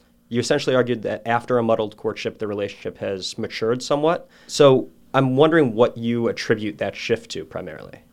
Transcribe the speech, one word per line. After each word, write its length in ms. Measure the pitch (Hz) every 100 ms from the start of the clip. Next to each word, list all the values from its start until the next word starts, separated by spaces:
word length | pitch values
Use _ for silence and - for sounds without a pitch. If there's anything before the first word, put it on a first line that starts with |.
| _ _ -
You 120 | 120
essentially 360 | 120 147 143 127
argued 240 | 120 117
that 180 | 101 104
after 320 | - 117 - 123
a 60 |
muddled 340 | 117 113 107 -
courtship, 400 | 110 104 113 -
the 100 | 107
relationship 520 | 104 101 - 92 -
has 400 | 101 98 90 -
matured 440 | 104 - 113 127
somewhat. 460 | - 147 151 180 - _ -
So 440 | - 143 131 - _ _
I'm 220 | 131 135 127
wondering 360 | 160 165 135
what 240 | 107 117 -
you 320 | 117 117 113
attribute 480 | 95 - 107 104 -
that 180 | 101
shift 360 | - - 110 -
to 160 | - 78
primarily. 540 | - 90 73 50 - _